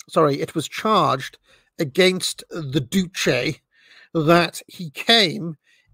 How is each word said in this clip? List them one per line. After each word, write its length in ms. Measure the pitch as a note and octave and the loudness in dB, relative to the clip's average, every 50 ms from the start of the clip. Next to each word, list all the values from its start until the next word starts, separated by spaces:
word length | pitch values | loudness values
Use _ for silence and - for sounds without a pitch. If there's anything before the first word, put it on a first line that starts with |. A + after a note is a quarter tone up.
| - - | -12 -4
sorry, 320 | - F3 D#3 D3 C#3 D3+ | 0 2 2 2 2 -2
it 120 | D#3+ - - | -4 -6 -6
was 140 | E3 C3+ | -6 -6
charged 680 | - - - - A3 G#3+ F#3 D3+ B2+ C3 C3+ C3 - - - _ _ _ _ _ _ _ - | -6 -8 -4 -2 2 2 4 4 2 0 -2 -4 -10 -16 -20 _ _ _ _ _ _ _ -6
against 640 | E3 B2+ - F3+ F3+ F#3 F#3 D#3+ - - - - - - | -6 -4 2 2 2 2 2 0 -4 -6 -8 -10 -14 -12
the 320 | - F3 D3+ C3 C3 D#3 | -10 -10 -8 -4 -4 -4
Duce 800 | C3 - - G3 F3+ E3+ - - - F3 C3 B2 D3 D#3 - - _ _ _ _ _ _ - - - _ - | -2 -2 -2 -2 -2 -2 -4 -4 -2 0 0 0 -2 -4 -6 -8 _ _ _ _ _ _ -20 -20 -14 _ -4
that 480 | E3 D3 D#3+ E3+ F3 E3 - - - - | 0 4 4 4 4 4 0 -4 -10 -18
he 220 | - - - F3 D3 | -16 -14 -14 -14 -12
came 640 | - - - - A#3 A3+ G3 D#3 C#3 D3+ D#3+ E3+ D3+ _ _ _ _ _ _ _ | -12 -4 2 4 4 4 4 2 -2 -4 -8 -8 -10 _ _ _ _ _ _ _